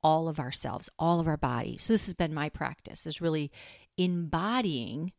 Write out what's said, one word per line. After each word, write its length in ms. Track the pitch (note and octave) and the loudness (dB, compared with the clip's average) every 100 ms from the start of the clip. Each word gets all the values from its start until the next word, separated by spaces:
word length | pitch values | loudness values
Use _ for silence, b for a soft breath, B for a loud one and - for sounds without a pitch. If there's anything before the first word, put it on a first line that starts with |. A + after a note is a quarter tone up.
all 240 | D#3 D#3+ E3 | 6 4 2
of 100 | D#3 | -2
ourselves, 520 | B2+ - - - - - | -4 -4 -4 -6 -8 0
all 220 | E3+ E3+ | 4 4
of 80 | D#3+ | 2
our 80 | D3+ | 2
body. 400 | C3+ A#2+ - - | 0 0 -4 -6
So 160 | - | 2
this 120 | A3+ - | 2 2
has 80 | |
been 200 | F3 E3 | -2 -2
my 160 | D3+ D3+ | 0 -4
practice, 580 | - D3 D#3 - - D#3+ | -2 -6 -6 -14 -10 -10
is 140 | D3 | -2
really 280 | E3 D#3 D3 B B B B - | 0 0 -2 B B B B 0
embodying 1160 | F3+ F3 E3 E3 G3 B3+ G#3 C3+ A2 C3+ F3+ | 2 2 0 0 2 2 2 0 -4 -6 -6